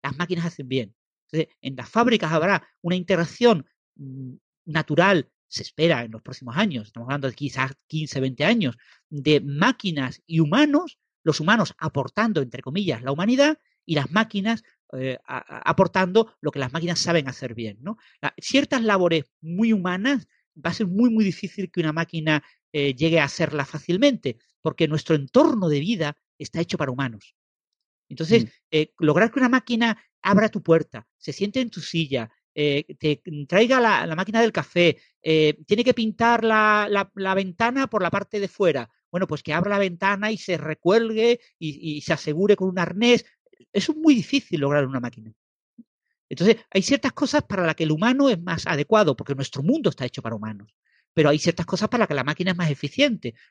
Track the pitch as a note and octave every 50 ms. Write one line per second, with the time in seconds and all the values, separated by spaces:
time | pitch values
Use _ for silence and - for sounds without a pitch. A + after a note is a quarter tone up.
0 | - C#3 C3 C#3+ F3 E3+ F3+ E3+ E3+ E3+ - - C#3 B2 C3 C3 A#2 G2 _ _
1 | _ _ _ _ _ _ - D#3+ D#3 - _ _ - C3 C3+ B2+ A#2+ - - A3
2 | A#3+ B3+ A#3+ G#3 - D#3 E3 D#3+ D#3+ F#3+ G3+ D#3 - _ _ _ - E3+ F3+ F#3
3 | F3 F3 F#3+ E3+ E3+ D3 - - A#3+ A#3+ A3 D#3+ B2+ - _ _ _ _ _ -
4 | C#3+ C3+ C3 C3+ C3 B2+ B2+ - _ _ _ _ _ - D3+ D#3+ D#3 - D3+ C#3+
5 | F3 G3 G3+ E3 - - _ _ _ _ - - - - - - D#3 E3+ D#3+ B2
6 | A#2+ A2+ A2 A2 - - B2+ - C3 A#2+ A#2 D#3+ A3 G#3 D3 A#2+ G#2+ G#2 _ A#2
7 | A#2 B2 C#3 C#3+ C3+ C3+ A#2 - C#3+ C#3 - C3 C3 C3 C#3 - _ _ - D#3+
8 | D#3 C#3+ - C#3 C3 C3 B2+ - C#3+ F3+ A#3 A#3 F#3 B2+ A2+ - _ _ _ _
9 | _ _ D#3 C#3+ C3 D3+ D3+ C#3+ - C#3+ C#3+ D3 F#3 B3 C4 - - F#3+ E3 C#3+
10 | C3+ B2+ - - _ - E3 D#3+ E3 D3 E3 B3+ D4+ D4+ C#4+ D4+ F4+ D#4+ - _
11 | _ _ _ _ _ E3 C#3+ - D3+ E3+ A3 A#3 F3 - - - D#3+ D#3 - -
12 | C3+ - - - A3 A#3 G3+ D#3+ C3+ A#2+ - B2 - - D3 F#3+ G#3 F3 B2+ A2+
13 | A#2+ C3+ C#3+ D3+ F3+ G#3+ B3 C4 C#4+ D4+ D#4 - _ _ _ _ _ - E3 C#3+
14 | C#3 - D#3 G#3+ A3+ A3+ - G3+ F#3+ A3 A#3 A3 - _ _ _ _ _ - C3
15 | C3 C3 B2+ - _ - C3+ B2+ - - - - - - E3 - F#3+ F3 - F#3+
16 | F#3+ F3+ F#3 A3 A3 - _ _ - D3+ - C#3 C3+ B2 B2+ E3 D#3+ E3+ E3+ -
17 | - F3+ E3+ E3 C#3+ C3+ A#2+ - C3+ A#2+ A#2 A2 A#2 G#2+ G2+ G2+ B2+ F#3 A3+ -
18 | _ _ _ _ - - - - - - - C4 D4 - D4 C4 A3+ A3 G3+ F#3+
19 | F3+ E3+ E3+ D#3 C#3+ - _ _ - D#3+ E3+ F#3 A3+ A3+ A3 G3 F3 F3+ F3+ F#3
20 | G3+ C4+ C#4+ A#3+ - _ _ _ _ _ _ D#3+ D#3 E3+ E3+ - A3 F3 F3+ G3+
21 | A#3+ B3 A3 A3 G#3+ G3 D#3+ - - F#3 - - F#3+ F3 - F3+ E3 D#3 D3+ E3
22 | E3 - - E3 D#3 D#3+ D3+ D3 - _ _ _ _ _ - D3+ C#3+ C#3+ C3+ B2
23 | D3+ E3 E3 E3 C#3+ - - - E3+ C#3+ C#3+ D3 C#3 - - D3 - - E3+ G3
24 | C4 C#4+ B3+ - - C#3 A#2+ - _ _ _ _ - D#3+ - - E3 D3 D3+ D3+
25 | - - E3 D3 C#3 - - B3 D#4 E4 C#4+ A3 F#3 E3 D3+ C#3+ D3 F#3+ A#3+ F3
26 | D#3+ D3 D3+ - _ _ _ - D3+ - - E3 E3+ - - F3 D#3 C3 B2 C3
27 | C#3 B2+ A2+ G2+ - _ _ _ _ _ _ _ _ _ _ _ _ _ _ _
28 | _ _ C#3 - E3 D#3 A3 A#3 A2+ G2+ - _ _ _ - D#3 D#3 - _ -
29 | E3 D3+ D3 E3+ G#3+ A#3 - C#4 C4 B3 B3 B3+ - - A#3+ A3+ A#3 A#3 G#3+ -
30 | _ _ _ _ - F#3 G3+ G3 G#3+ G#3+ - G3+ - - E3 E3 D#3 - - A#2
31 | - _ _ _ - - C#3+ - G3 G#3 - C4 B3+ A#3 - F3+ C#3 - - E3
32 | D#3+ C3+ C3+ B2 A#2+ B2 - _ _ _ _ D3 D3 D3 C#3 C#3+ D#3 - D#3 -
33 | - D#3 D3 C3+ _ F#3 D3+ D3 C#3+ - F3 F#3+ A#3 A#3 C4 C4 A#3 A3 G3 C3+
34 | - E3+ E3 F3 F#3+ G3+ G#3 A3+ A#3 A3+ A3 F3 C#3+ - - F3 F3 E3+ C3+ -
35 | _ _ _ _ - - D#3+ D#3 D#3 D3+ D3+ - D#3 - G#3 G#3+ A#3+ B3+ A#3+ -
36 | A3 A3 G3 - A#3 A#3 A#3+ A3+ A3+ A3+ A3 G#3+ G#3+ G#3+ G#3+ G#3 G#3 G3+ G3+ G3+
37 | G3 G3 _ G3 F#3+ F#3+ F#3+ F#3+ G3 F#3+ E3+ - A3+ A#3 B3 C4+ C4+ A3+ - G#3
38 | F#3 E3+ - G3+ G3+ - - G#3 G3+ F#3 - - G3+ F3 C#3+ C3+ A#2 - _ _
39 | _ _ - F3+ F#3 - D#3 C#3+ - - D3 E3 F3+ G3+ G3+ G3+ G3+ F#3+ F3 E3+
40 | G3 G3 G3+ G3 G#3 G#3+ A3+ - - - F3+ D#3 D#3+ D#3 D#3 - - E3 G3 A#3
41 | A#3 A3+ A3 A3 A3 A#3+ A#3+ A#3+ - _ _ _ E3 D#3 C#3+ C#3+ - D#3+ D3 D3+
42 | - - D#3+ D3 - D#3 D3+ D#3+ G3 G3+ G#3 - F#3+ F#3+ F3+ F#3 F3 E3 F3 G3
43 | A3+ A#3+ B3 - - _ _ _ _ _ _ _ _ _ - G3+ - - D4+ D#4
44 | D#4 D#4+ C#4+ A3+ E3 - - C#4 - _ F3+ D#3 C#3 C#3 D3 D3 C#3 C3 C3+ C3
45 | A#2+ A#2+ - - A2 A2+ G#2+ _ _ _ _ _ _ _ _ - - _ _ _
46 | _ _ _ _ _ _ - B2+ E3+ G#3 A3+ - - _ - G3 F#3+ - C#4 C4+
47 | - C4+ - - D4+ - - D4 - - - F#3+ F3 D#3+ D#3 - E3 D#3 D#3 D#3
48 | F#3+ A#3 B3+ C4+ C#4 C4+ A3 E3 E3+ F3+ E3+ E3 - - E3+ C#3+ C#3+ - A3 G#3+
49 | G#3 D#3 C3+ - B2 - C#3 C3 C3+ - - C3+ C#3 F3 C4+ E4 B3 F3 C3+ -
50 | C3 B2 - - - A#2 A2+ G#2+ G#2 A2 G#2+ G2+ G#2 - _ _ _ _ _ _
51 | _ _ _ E3+ D3+ D3 D3+ D3+ - F3 E3 - E3+ - - F3 G#3 A3 - A#3+
52 | G#3+ - D3+ C#3 B2+ C#3+ D3+ - F3+ F#3+ F#3 F3 F3 D#3 C#3+ - - C#3+ - -
53 | C#4 D4 A3+ - - B2 - _ _ _